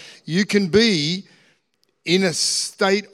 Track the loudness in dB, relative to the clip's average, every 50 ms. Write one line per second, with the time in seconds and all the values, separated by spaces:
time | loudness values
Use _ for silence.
0 | -20 -20 -20 -18 _ -4 -2 -2 -2 0 0 -2 0 2 2 2 4 4 2 0
1 | 0 -2 -4 -6 -8 -14 _ _ _ _ _ _ _ _ _ _ _ _ _ _
2 | _ 0 0 2 2 0 -2 -2 -4 -4 -4 -4 -6 -8 -4 -2 0 2 2 0
3 | -2 -6